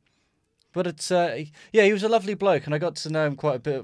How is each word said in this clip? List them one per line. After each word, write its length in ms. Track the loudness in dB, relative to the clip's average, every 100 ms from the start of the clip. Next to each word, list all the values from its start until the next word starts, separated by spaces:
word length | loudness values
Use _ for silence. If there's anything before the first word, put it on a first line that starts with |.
| _ _ _ _ _ _ _
but 140 | -6 -6
it's, 220 | -6 -2
uh, 220 | 0 0 -2
he, 140 | -10 -14 -2
yeah, 120 | 4
he 80 | 4
was 100 | 4
a 60 | 2
lovely 260 | 0 0
bloke, 320 | -2 2 2 0
and 80 |
I 40 | -2
got 180 | -2 -6
to 140 | -6
know 160 | -2 -2
him 100 | -2
quite 200 | -2 -2
a 40 |
bit 160 | -4 -6